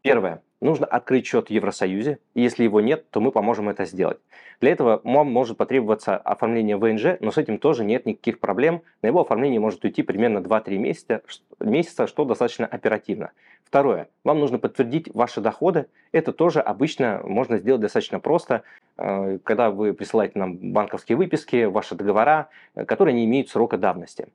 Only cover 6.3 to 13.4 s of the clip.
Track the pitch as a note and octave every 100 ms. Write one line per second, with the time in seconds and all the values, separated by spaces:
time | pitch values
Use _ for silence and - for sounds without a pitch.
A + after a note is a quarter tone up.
6.3 | - A2+ A#2 G#2+ G#2 A2+ A2 C#3+ F3+ G#2+
7.3 | D#3 C#3 G#2+ D3 C3 G#2 A#2+ - A2 A#2
8.3 | A2 - G2 D3+ E3+ _ _ G#3 F3 C#3+
9.3 | G#2+ C#3 A#2 G#2+ F2 G2+ - - G2 A#2
10.3 | G#2 F2+ G#2+ F#2+ G2 - E3 - A2 -
11.3 | - _ - G#2+ C#3 E3 - A2+ - C3+
12.3 | A2 A#2+ - A2+ - - G#2+ - G2 -
13.3 | _